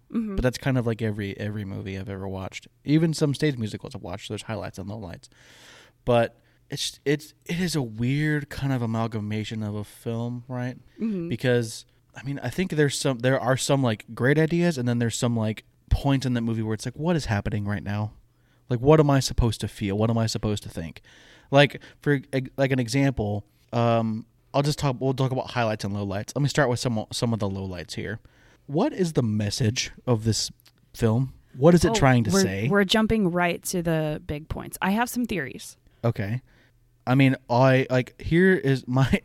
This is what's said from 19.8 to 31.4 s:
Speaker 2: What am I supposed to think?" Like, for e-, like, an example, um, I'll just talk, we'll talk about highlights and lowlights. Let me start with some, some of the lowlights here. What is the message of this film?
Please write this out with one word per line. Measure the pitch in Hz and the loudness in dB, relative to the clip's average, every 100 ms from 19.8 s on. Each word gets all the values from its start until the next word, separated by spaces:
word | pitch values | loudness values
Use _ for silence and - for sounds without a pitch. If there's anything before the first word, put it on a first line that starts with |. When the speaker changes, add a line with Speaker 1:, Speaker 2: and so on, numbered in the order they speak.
| 104 104 | -2 2
Speaker 2:
What | 113 | 2
am | 113 | 2
I | 110 | 0
supposed | 107 107 104 | -2 -2 -4
to | - | -6
think?" | - 82 - - - - - _ | -10 -10 -12 -20 -20 -20 -20 _
Like, | 139 143 - - - | 4 4 2 -18 -6
for | 147 143 - | -2 0 -2
e-, | 131 127 - | -4 -4 -2
like, | 135 | 0
an | 131 | 0
example, | 117 139 139 123 104 104 - _ _ | 0 0 0 0 -2 -4 -8 _ _
um, | 120 117 117 110 110 - _ _ | 0 2 2 0 -4 -10 _ _
I'll | 139 | -2
just | 147 - | 0 0
talk, | 143 120 | -2 0
we'll | 135 | -2
talk | 131 131 | 0 -2
about | 127 - | -2 -4
highlights | 123 113 107 | -2 0 -2
and | 101 | -4
lowlights. | 101 101 98 107 135 | -4 -4 -6 -6 -2
Let | |
me | 143 | 0
start | - 127 | 2 0
with | 117 | 0
some, | 127 110 - | -2 -2 -4
some | - 120 | -4 -2
of | 110 | -2
the | 104 | -2
lowlights | 95 95 90 78 | -4 -6 -8 -10
here. | 110 95 113 - _ _ _ - | -8 -8 -10 -14 _ _ _ -6
What | 147 294 | 0 0
is | 285 170 | 0 0
the | 156 | 0
message | 113 107 104 - 110 127 - - - | 0 0 0 0 0 0 -6 -6 -2
of | 113 | 0
this | 113 107 - - _ _ _ | 0 0 -4 -10 _ _ _
film? | - 117 113 131 - | -2 0 2 -2 -6